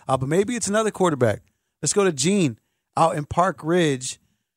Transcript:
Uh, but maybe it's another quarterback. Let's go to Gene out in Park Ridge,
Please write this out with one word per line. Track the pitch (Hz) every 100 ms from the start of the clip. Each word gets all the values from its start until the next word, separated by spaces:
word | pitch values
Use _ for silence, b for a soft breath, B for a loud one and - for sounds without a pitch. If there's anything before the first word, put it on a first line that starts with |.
| B
Uh, | 131
but | 135
maybe | 170 208 240
it's | -
another | 208 214
quarterback. | - 180 143 117 - _ _ _ -
Let's | 151
go | 202 190
to |
Gene | 143 156 202 151 113 _ _ _ -
out | 165 156
in | 143
Park | - 185 -
Ridge, | 156 180 160 131 127 - _ _ _